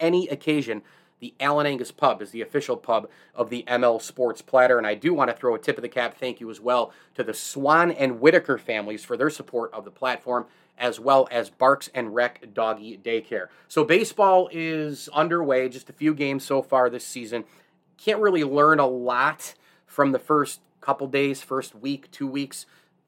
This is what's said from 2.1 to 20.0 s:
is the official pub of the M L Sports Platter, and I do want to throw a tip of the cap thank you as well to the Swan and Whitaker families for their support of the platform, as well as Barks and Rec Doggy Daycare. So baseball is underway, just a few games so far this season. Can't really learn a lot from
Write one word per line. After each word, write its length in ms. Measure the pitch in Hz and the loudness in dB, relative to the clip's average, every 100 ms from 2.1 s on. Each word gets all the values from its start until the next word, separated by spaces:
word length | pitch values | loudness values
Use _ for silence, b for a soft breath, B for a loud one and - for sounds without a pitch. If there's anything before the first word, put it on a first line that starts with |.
| 107 | 0
is 100 | 104 | -6
the 120 | 113 | -12
official 340 | 110 143 131 120 | -6 -4 -4 -6
pub 320 | - 113 107 b b | 0 -2 -2 b b
of 140 | - 117 | -6 -4
the 180 | 123 120 | -4 -2
M 160 | 123 | 2
L 160 | 123 113 | 2 2
Sports 440 | - - 123 110 | -2 -2 -2 -2
Platter, 340 | - 131 127 123 | 0 4 6 4
and 100 | 107 | 2
I 80 | |
do 200 | 104 160 | -2 0
want 160 | 165 123 | 2 0
to 40 | |
throw 200 | 117 127 | 0 -2
a 40 | 110 | -2
tip 200 | - 117 | -2 -4
of 40 | |
the 60 | 120 | -4
cap 260 | 127 117 - | -4 -4 -4
thank 220 | 127 117 | -10 -8
you 100 | 113 | -12
as 100 | 107 | -8
well 320 | 113 123 113 B B | 0 0 0 B B
to 100 | - | -8
the 80 | 107 | -8
Swan 580 | 107 - 139 139 156 175 | -6 -10 -4 2 4 4
and 300 | 156 135 117 | 2 -2 4
Whitaker 380 | 147 - - 127 | 6 6 4 -4
families 440 | - 110 104 107 | -2 -6 -6 -10
for 140 | - 120 | -8 -2
their 140 | 143 | -2
support 420 | 151 - 120 113 | -4 -8 -6 -6
of 140 | 110 101 | -10 -16
the 40 | |
platform, 540 | - 127 120 - 123 110 b b - | -8 -4 -4 -4 -4 -4 b b -6
as 240 | 123 113 | -4 -2
well 260 | 123 135 131 | 4 4 4
as 180 | 120 104 | 0 -4
Barks 400 | - 131 139 - | 2 2 2 -2
and 200 | 131 117 | -8 -4
Rec 380 | 110 120 - 117 | -2 -2 -4 -12
Doggy 480 | 101 113 107 107 98 | -4 -2 -4 -8 -12
Daycare. 440 | 113 117 110 107 90 b b | -4 -4 -4 -8 -10 b b
So 160 | - | -2
baseball 680 | 151 175 220 - 196 185 185 | 2 2 2 2 4 4 2
is 560 | 165 165 160 151 143 - | -4 -6 -6 -6 -8 -8
underway, 640 | 147 156 170 151 131 127 | -2 0 0 0 0 0
just 180 | 127 - | -6 -18
a 60 | |
few 180 | - 151 | -4 -2
games 320 | 151 143 135 | 0 -2 -4
so 160 | - 135 | -2 -2
far 300 | 131 131 123 | 0 2 2
this 160 | 120 - | 0 -12
season. 380 | 127 113 117 110 b b b _ _ | -12 -8 -8 -10 b b b _ _
Can't 240 | - 214 | -2 2
really 240 | 208 180 | 2 2
learn 340 | 147 143 151 151 | 0 4 4 6
a 80 | 135 | 2
lot 680 | 127 123 123 139 156 - - b b _ | 0 -2 0 0 -2 -12 -18 b b _
from 260 | - | 0